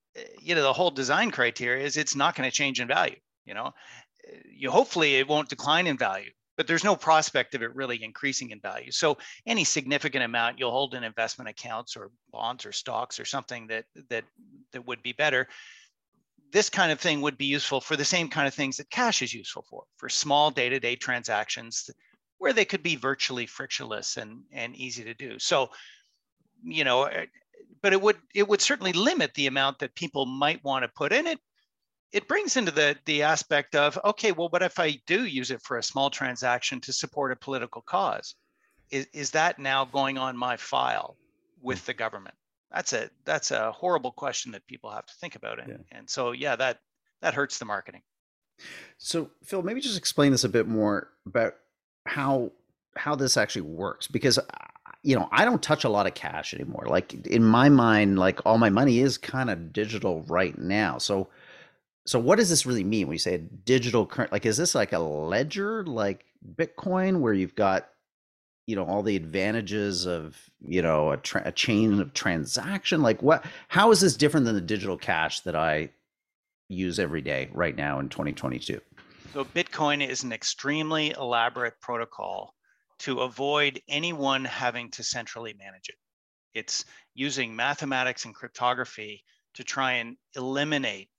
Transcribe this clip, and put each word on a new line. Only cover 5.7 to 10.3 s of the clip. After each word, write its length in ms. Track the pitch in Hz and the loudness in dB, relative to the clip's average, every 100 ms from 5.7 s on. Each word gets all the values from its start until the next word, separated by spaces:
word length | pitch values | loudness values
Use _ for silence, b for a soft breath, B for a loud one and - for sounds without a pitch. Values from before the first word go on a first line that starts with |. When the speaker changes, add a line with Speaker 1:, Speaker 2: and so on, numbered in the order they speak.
| 165 175 | 2 2
Speaker 1:
in 120 | 131 | 0
value, 340 | 107 95 107 _ _ - | -2 -2 -10 _ _ -4
but 100 | 165 | 0
there's 180 | 165 | 2
no 120 | 202 170 | 2 2
prospect 580 | 160 156 - 135 - | 4 4 4 0 -2
of 80 | 127 | -4
it 140 | 117 127 | -6 -6
really 280 | 131 117 | -6 -6
increasing 460 | 110 - 139 131 123 | -10 -6 -4 -4 -8
in 100 | 107 | -12
value. 320 | 101 65 64 | -10 -10 -6
So 260 | - 160 - B B 226 | 0 2 0 B B -2
any 180 | 226 | 0
significant 600 | 143 156 131 143 151 131 | 2 0 0 -2 0 -2
amount 340 | 117 | -2